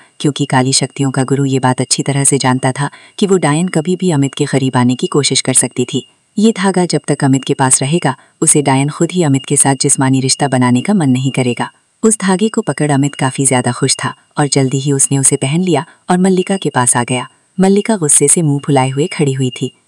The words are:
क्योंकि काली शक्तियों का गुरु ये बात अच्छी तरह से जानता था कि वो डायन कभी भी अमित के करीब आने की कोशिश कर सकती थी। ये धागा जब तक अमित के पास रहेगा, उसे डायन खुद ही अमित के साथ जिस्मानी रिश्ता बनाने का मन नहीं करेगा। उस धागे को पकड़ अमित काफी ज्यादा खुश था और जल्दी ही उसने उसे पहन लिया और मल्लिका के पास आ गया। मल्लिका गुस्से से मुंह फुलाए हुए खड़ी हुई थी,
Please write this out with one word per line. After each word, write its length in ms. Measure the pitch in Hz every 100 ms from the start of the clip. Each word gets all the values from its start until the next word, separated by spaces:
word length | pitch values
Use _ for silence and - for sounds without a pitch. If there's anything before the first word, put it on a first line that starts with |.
| _ -
क्योंकि 260 | 151 139 143
काली 280 | 135 127
शक्तियों 380 | 131 135 - 139
का 120 | 135
गुरु 220 | 127 139 139
ये 140 | 131
बात 220 | 127 127
अच्छी 220 | 127 -
तरह 200 | 143 139
से 140 | 139 139
जानता 340 | 131 127 131
था 180 | 135 143 - - -
कि 100 | 190
वो 100 | 190
डायन 300 | 156 151 180
कभी 280 | 165 165 180
भी 160 | 185
अमित 220 | 147 139
के 120 | - 143
करीब 320 | 135 135 123
आने 180 | 123 127
की 120 | 185
कोशिश 340 | 151 135 135
कर 120 | -
सकती 320 | 131 - - 120
थी। 220 | 135 - _ _ -
ये 140 | 220
धागा 340 | 202 196 185 175
जब 160 | 151 -
तक 160 | 143
अमित 200 | 143 135
के 100 | -
पास 280 | 139 131 -
रहेगा, 340 | 139 170 143 131 _ -
उसे 200 | 160 151
डायन 280 | 139 135 147
खुद 220 | - 165
ही 120 | 180
अमित 220 | 151 135 -
के 100 | 147
साथ 200 | 135 135
जिस्मानी 440 | 143 - 131 131
रिश्ता 280 | 131 - 139
बनाने 340 | 127 127 123
का 120 | 151
मन 160 | 208 139
नहीं 220 | 127 135
करेगा। 400 | 135 123 117 120 - _ _
उस 140 | 220 -
धागे 280 | 190 185 214
को 120 | 226
पकड़ 300 | 180 143 147
अमित 240 | 139 143 -
काफी 300 | 131 - 135
ज्यादा 260 | 127 123
खुश 240 | 123 131 -
था 120 | 127 - _ -
और 100 | 147
जल्दी 300 | 143 131 139
ही 140 | 143
उसने 260 | 135 - 139
उसे 180 | 131 143
पहन 260 | 135 160
लिया 240 | 185 139 - _ -
और 80 | 185
मल्लिका 400 | 190 185 185 196
के 120 | 147
पास 280 | 131 123 123
आ 60 |
गया। 260 | 120 123 131 _ _ -
मल्लिका 380 | 190 196 202 214
गुस्से 300 | 147 - 147
से 140 | 185
मुंह 200 | 151 143 -
फुलाए 240 | 135 131
हुए 180 | 135 170
खड़ी 260 | - 143
हुई 160 | 131 127
थी, 260 | - 127 -